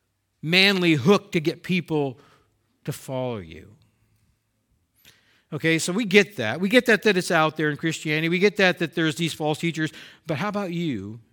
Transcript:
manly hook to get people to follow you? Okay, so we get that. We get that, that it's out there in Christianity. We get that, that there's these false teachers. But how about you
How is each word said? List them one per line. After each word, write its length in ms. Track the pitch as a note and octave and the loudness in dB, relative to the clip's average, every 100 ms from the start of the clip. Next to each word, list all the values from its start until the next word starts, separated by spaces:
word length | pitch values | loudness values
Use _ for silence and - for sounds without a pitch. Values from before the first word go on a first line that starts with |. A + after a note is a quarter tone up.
| _ _ _ _ | _ _ _ _
manly 520 | D3 F3+ G3 G3 F3 | -2 2 4 4 2
hook 380 | D3+ C3 G3 - | 2 4 2 2
to 80 | F3 | -4
get 240 | D#3 D3 | -2 -4
people 560 | - F3+ - D#3 C#3 A#2+ _ _ _ _ _ _ - | -2 -4 -2 -2 -2 -6 _ _ _ _ _ _ -12
to 80 | |
follow 440 | - - C3 B2+ A2+ | -12 -8 -6 -6 -8
you? 360 | E2 D#2+ - _ _ _ _ _ _ _ _ _ _ _ _ _ - _ _ _ _ | -10 -16 -20 _ _ _ _ _ _ _ _ _ _ _ _ _ -20 _ _ _ _
Okay, 260 | D3+ D#3+ D#3+ | -4 0 0
so 140 | E3 | 0
we 100 | F3+ | -2
get 320 | A3+ G3+ G3 - | 2 4 2 0
that. 240 | A2 C#3 | -4 -2
We 80 | F#3+ | 2
get 200 | B3 A#3+ | 2 4
that, 160 | G#3 | 2
that 120 | G#3+ F#3 | 2 0
it's 160 | E3 | 2
out 240 | E3+ D#3 C#3+ | 2 2 0
there 140 | D3+ | -2
in 80 | C#3+ | -2
Christianity. 500 | E3 D#3 D#3 D3+ E3 | -4 -4 -2 -2 0
We 120 | F3 | 2
get 180 | G3+ G3+ | 2 4
that, 220 | F#3 F3 | 2 2
that 140 | E3 | -2
there's 220 | - D#3+ C#3+ | -2 -2 0
these 180 | E3 | -4
false 240 | - D3+ D3+ | -2 -4 -2
teachers. 360 | E3+ D#3 D#3 - - - - | -2 -2 -6 -6 -20 -14 -6
But 120 | C#3 | -4
how 120 | G3+ | -4
about 240 | G3+ G3 | -4 -6
you 480 | E3+ E3+ A2+ G2 A#2 - | -4 -4 -4 -8 -14 -18